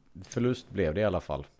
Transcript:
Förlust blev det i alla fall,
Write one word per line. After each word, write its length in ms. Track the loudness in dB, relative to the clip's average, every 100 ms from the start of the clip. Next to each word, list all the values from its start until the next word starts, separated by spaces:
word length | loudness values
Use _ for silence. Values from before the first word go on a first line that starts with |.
| _ -18
Förlust 460 | -6 0 0 0 -4
blev 240 | 0 2
det 80 | 4
i 20 |
alla 180 | 2 2
fall, 260 | -2 -6 -6